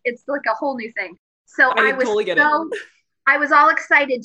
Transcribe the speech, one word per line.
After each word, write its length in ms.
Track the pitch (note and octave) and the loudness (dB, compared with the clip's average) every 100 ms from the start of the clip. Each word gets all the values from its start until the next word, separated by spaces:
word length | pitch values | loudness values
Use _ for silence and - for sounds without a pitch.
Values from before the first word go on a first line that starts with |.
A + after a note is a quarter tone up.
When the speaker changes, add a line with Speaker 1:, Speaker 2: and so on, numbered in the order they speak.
| B3 | -8
Speaker 1:
it's 180 | A#3+ - | -8 -8
like 160 | C#4+ A#3+ | -6 -4
a 40 | |
whole 240 | A3 C#4+ B3+ | -4 -4 -6
new 140 | A3+ | -10
thing. 240 | A3 F#3 F3 _ _ _ | -10 -12 -14 _ _ _
So 240 | - C4 | 2 2
Speaker 2:
I 180 | A3+ A3 | 4 0
Speaker 1:
I 20 | |
was 140 | C4+ B3 | 0 -2
Speaker 2:
totally 180 | G#3+ | -2
get 140 | F#3 F3 | 0 2
it. 40 | |
Speaker 1:
so, 280 | D4 D4+ D#4+ G#4 - _ _ _ - | 2 2 -2 -10 -14 _ _ _ -2
I 120 | D4 | -2
was 160 | C#4+ | 2
all 160 | D4 D4+ | 4 4
excited 520 | D#4+ - D#4 C4+ B3 | 2 0 0 2 -4